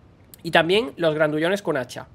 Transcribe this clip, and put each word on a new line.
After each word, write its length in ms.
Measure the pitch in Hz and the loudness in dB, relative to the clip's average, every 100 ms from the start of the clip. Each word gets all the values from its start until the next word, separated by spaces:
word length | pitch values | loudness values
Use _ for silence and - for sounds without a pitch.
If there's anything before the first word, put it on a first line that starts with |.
| - _ - - | -20 _ -20 -16
Y 100 | 170 | 0
también 420 | 165 160 196 262 - | 2 4 2 0 -2
los 200 | 165 151 | 0 2
grandullones 460 | 156 151 165 202 | 0 0 0 -2
con 140 | 202 151 | -2 -4
hacha 320 | 123 - 135 | -6 -10 -16